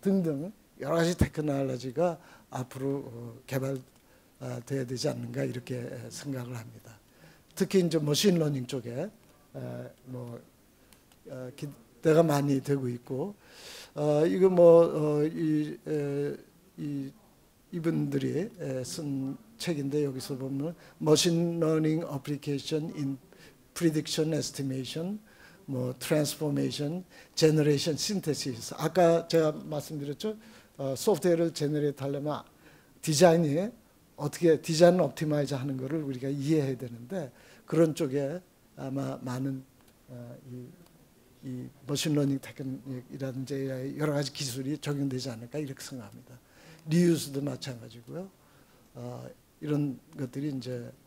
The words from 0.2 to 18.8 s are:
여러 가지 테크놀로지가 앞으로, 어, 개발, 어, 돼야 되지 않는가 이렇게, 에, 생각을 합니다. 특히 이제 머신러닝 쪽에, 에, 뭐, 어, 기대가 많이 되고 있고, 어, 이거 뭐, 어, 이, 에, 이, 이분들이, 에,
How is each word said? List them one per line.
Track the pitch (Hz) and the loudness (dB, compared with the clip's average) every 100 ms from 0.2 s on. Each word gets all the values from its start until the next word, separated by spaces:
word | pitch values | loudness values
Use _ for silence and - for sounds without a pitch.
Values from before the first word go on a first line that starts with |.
| 165 139 175 - _ - | 2 -2 -6 -12 _ -10
여러 | 135 165 | -2 2
가지 | 165 175 | 2 2
테크놀로지가 | 143 - 151 139 135 127 131 123 175 165 - - _ | 0 0 -2 0 -2 -4 -6 0 0 -2 -12 -20 _
앞으로, | 135 123 131 139 139 123 | -8 -8 -6 -4 -4 -6
어, | 117 120 113 - | -12 -14 -16 -6
개발, | 135 135 135 131 _ _ _ _ _ | -4 -2 -6 -10 _ _ _ _ _
어, | 127 123 | -10 -10
돼야 | 117 139 123 | -6 -4 -4
되지 | 127 147 | -2 -2
않는가 | 120 117 123 | -4 -6 -4
이렇게, | 135 123 - 127 | -4 -6 -8 -8
에, | 120 127 113 | -8 -10 -12
생각을 | - 143 131 120 123 | -12 -8 -8 -8 -10
합니다. | 113 113 - - _ _ - - _ | -12 -18 -20 -20 _ _ -20 -20 _
특히 | - 190 190 | -2 2 4
이제 | 175 160 | 4 2
머신러닝 | 147 147 208 175 151 139 123 | 2 4 6 6 2 0 -4
쪽에, | 135 117 120 196 - - _ _ 139 | -6 -6 -6 -6 -10 -20 _ _ -12
에, | 123 120 123 - | -10 -10 -12 -16
뭐, | 131 127 120 117 - _ _ _ _ - _ _ - | -14 -12 -12 -14 -18 _ _ _ _ -20 _ _ -16
어, | 131 127 123 | -12 -12 -10
기대가 | 147 - - _ 165 156 | -12 -12 -20 _ 6 6
많이 | 165 143 143 135 | 6 4 4 2
되고 | 131 143 127 | 2 0 0
있고, | 120 - 131 180 208 - - - - - | -6 -6 -6 -6 -8 -20 -20 -18 -18 -14
어, | - 147 147 165 | -2 2 4 4
이거 | 190 190 | 6 6
뭐, | 180 170 165 | 10 12 12
어, | 170 147 151 147 | 10 4 2 2
이, | 151 170 160 151 151 151 - | 0 0 0 0 -2 -8 -4
에, | 151 143 143 143 139 - _ _ - | -4 -2 -4 -4 -6 -14 _ _ -10
이, | 151 143 135 - - _ _ _ _ | -6 -6 -8 -12 -20 _ _ _ _
이분들이, | 175 165 156 147 139 131 131 214 202 | -4 -2 0 0 -2 -2 -2 -4 -6
에, | 147 131 | -8 -6